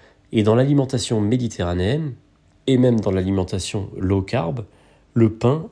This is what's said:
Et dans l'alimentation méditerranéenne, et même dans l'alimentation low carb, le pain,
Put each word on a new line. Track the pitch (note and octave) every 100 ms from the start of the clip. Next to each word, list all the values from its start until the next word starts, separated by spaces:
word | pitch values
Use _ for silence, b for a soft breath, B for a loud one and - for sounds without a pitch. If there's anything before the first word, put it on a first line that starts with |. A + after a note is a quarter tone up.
| b b b
Et | A#2
dans | G#2+ A2+
l'alimentation | C#3 C#3+ B2+ B2 - A2+
méditerranéenne, | G#2 B2+ A#2 - F2 F2+ F#2 D3 D#3 A#2+ _ _ _ _ -
et | C3
même | B2+ A#2
dans | G2
l'alimentation | F#2+ F#2 G2 F2+ G2 - G#2+ F#2+ -
low | F#2 G2
carb, | F#2 A#2+ E3 C3+ G2+ b b b b
le | A#2+ A2+
pain, | A2 B2+ D3+ D#3+